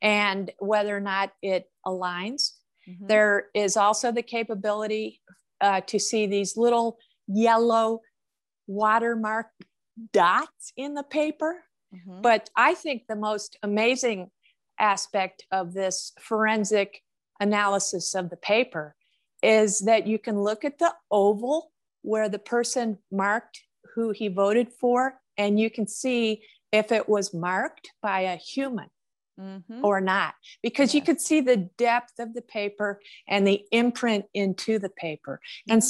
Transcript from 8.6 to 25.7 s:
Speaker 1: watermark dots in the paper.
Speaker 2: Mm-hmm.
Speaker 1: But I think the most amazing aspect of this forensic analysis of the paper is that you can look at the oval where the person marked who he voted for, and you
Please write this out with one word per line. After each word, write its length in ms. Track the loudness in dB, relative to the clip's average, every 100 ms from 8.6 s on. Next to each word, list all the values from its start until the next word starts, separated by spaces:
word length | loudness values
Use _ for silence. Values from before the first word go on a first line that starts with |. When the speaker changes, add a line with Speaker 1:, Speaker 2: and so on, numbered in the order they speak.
| -10
Speaker 1:
watermark 840 | 0 2 2 2 -2 -2 -4 -6 _ -20 _ _ -20 -2
dots 580 | 2 4 2 -2 _ -20 -12
in 160 | -8
the 80 | -8
paper. 600 | -6 -2 -2 -2 -4 -6 _ _ _
Speaker 2:
Mm-hmm. 280 | -20 -20 -2
Speaker 1:
But 260 | 2 2 0 0
I 160 | 2
think 300 | 0 -4 -8 -8
the 100 | -6
most 420 | -4 -6 -8 -10
amazing 680 | -4 0 0 0 -2 -4 -10 _ _ _ _ 0
aspect 640 | 0 0 -2 -4 -4 _ -6
of 220 | -4 -4
this 380 | -4 -4 -4 -10 _
forensic 840 | -4 0 2 2 2 0 0 -8 _ _ _ -2 0
analysis 640 | 2 2 0 -2 -6 -6
of 100 | -6 -6
the 60 | -8 0
paper 300 | 0 0 -4 -10 _ _ _ _ 0
is 380 | 4 6 4 2
that 260 | 2 2 2
you 120 | -2 -2
can 100 | -2 -2
look 160 | -2
at 140 | -6 0
the 140 | -2 -2 0
oval 600 | 4 4 2 0 -2 -4 _ _ _
where 260 | -2 0 0
the 100 | -4 -2
person 440 | -2 0 -2 -4 -6 -6
marked 460 | -2 0 0 -4 -20 _ _ _
who 100 | -4 -4
he 180 | -2 -4
voted 400 | 2 2 2 0 -2
for, 200 | 0 2 0 -4 _ -4
and 220 | 0 2
you 100 | 0